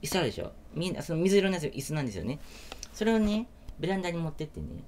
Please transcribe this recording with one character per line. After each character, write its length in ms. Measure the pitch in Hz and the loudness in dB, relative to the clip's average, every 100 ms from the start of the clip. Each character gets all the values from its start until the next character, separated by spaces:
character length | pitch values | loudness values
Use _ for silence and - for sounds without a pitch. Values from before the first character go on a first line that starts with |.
椅 60 | 160 | 0
子 80 | 185 | 2
あ 40 | |
る 40 | 147 | 2
で 60 | |
し 100 | - | 0
ょ？ 100 | - - - | -6 -8 -10
み 160 | 147 175 | -4 -2
ん 60 | - | -2
な、 80 | |
そ 100 | - | -2
の 60 | 165 | 2
水 180 | 185 202 | 6 6
色 120 | 190 | 6
の 60 | 185 | 2
や 60 | |
つ、 40 | 151 | 0
椅 160 | - | -4
子 120 | - | -4
な 80 | 156 | -2
ん 60 | 135 | -2
で 40 | |
す 60 | 98 | -2
よ 60 | |
ね。 160 | 82 151 - - - - - | -4 -4 -8 -14 -14 -12 -12
そ 120 | - 220 | 0 4
れ 80 | |
を 60 | 226 | 6
ね、 280 | 208 214 240 - - - | 4 2 -2 -10 -14 -4
ベ 100 | 160 | 0
ラ 80 | 196 | 0
ン 40 | |
ダ 80 | 180 | 0
に 80 | 170 | -2
持 120 | 160 | -2
っ 40 | |
て 120 | - 151 | -4 -8
っ 20 | |
て 120 | - | -6
ね 240 | 76 78 | -8 -8